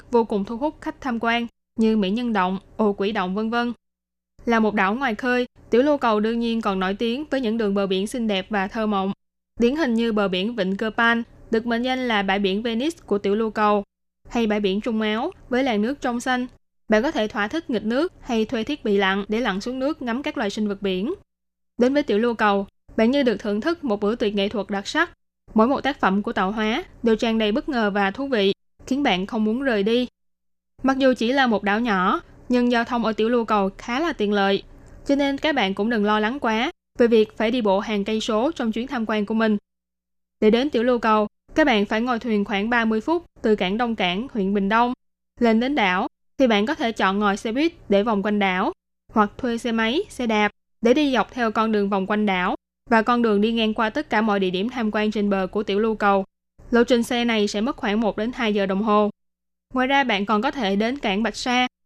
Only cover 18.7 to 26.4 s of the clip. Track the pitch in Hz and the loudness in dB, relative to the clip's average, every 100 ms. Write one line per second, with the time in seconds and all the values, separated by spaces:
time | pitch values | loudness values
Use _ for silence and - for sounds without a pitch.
18.7 | 294 226 196 196 196 - 220 247 190 240 | -4 0 2 2 0 -2 -2 -2 -4 -6
19.7 | 262 269 311 254 233 302 302 208 220 208 | -4 -4 -4 -4 -4 -4 -4 -4 -2 -4
20.7 | 202 202 185 233 403 _ _ _ _ _ | -2 -4 -2 -4 -6 _ _ _ _ _
21.7 | - 240 285 285 208 240 226 214 202 196 | 0 2 2 2 0 0 2 2 2 -2
22.7 | _ - - 226 285 254 196 214 208 302 | _ -6 0 2 4 2 0 -2 -2 -2
23.7 | 339 277 202 202 233 214 202 196 220 190 | -2 -2 -2 -2 0 -2 0 -2 -4 -6
24.7 | 196 202 302 339 - _ _ - 214 233 | -6 -2 -2 -2 -6 _ _ -2 2 2
25.7 | 277 269 285 202 196 220 226 | 2 -2 -2 0 0 -2 -2